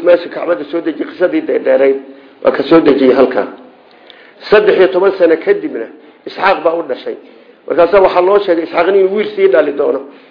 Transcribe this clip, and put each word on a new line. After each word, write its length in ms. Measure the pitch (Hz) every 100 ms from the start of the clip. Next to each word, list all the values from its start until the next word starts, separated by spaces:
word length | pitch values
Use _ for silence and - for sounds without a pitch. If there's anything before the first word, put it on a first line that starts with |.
meesha 260 | 170 175 -
Kacbada 340 | - 160 170 147
soo 160 | 170
dejiyey, 260 | 160 143 -
qisadii 320 | - 175 156
dheerdheerayd, 560 | 139 131 131 131 139 139 - - - -
waa 80 | 135
ka 120 | 127
soo 160 | 139 165
dejiyey 320 | 147 131 131
halkaa. 340 | 131 127 - 98 - - - _ _ - - - _
Saddex 380 | - 208 - -
iyo 100 | 180
toban 240 | 180 196
sano 240 | 190 170 160
kadibna 500 | - 202 156 123 110 - - _ -
Isxaaq 320 | - 190 180
baa 120 | 170 165
u 80 |
dhashay. 320 | 151 123 123 - - - - _ -
Markaasaa 340 | 135 170 202
waxaa 200 | 190 180
loo 180 | 180 202
sheegay 240 | 196 170
Isxaaq 240 | 160 160 175
inuu 260 | 196 185 208
wiil 120 | 208 -
sii 120 | 190
dhali 260 | 170 147
doono, 260 | 143 139 135 - - -